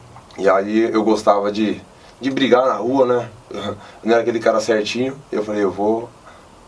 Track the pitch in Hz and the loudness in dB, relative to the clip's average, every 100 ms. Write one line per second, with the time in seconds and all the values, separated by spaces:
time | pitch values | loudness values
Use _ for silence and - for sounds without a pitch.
0 | - - - - 95 98 101 110 113 110 | -20 -20 -18 -2 2 2 2 2 2 2
1 | 107 104 110 101 101 104 101 90 - - | 2 2 2 2 0 -2 -2 -4 -12 -20
2 | - - 131 135 123 - 131 - 117 135 | -20 -10 -6 -2 2 4 2 -2 0 2
3 | 123 123 - - - 101 101 - - - | 2 0 -4 -12 -16 -10 -10 -10 -16 -6
4 | 110 117 117 113 113 110 117 110 104 117 | 0 2 2 0 0 0 0 0 -2 -4
5 | 131 139 - 107 104 104 98 95 104 113 | -4 -6 -8 -6 -4 -2 -2 0 -2 -2
6 | 123 - - - - - | -6 -16 -20 -20 -20 -20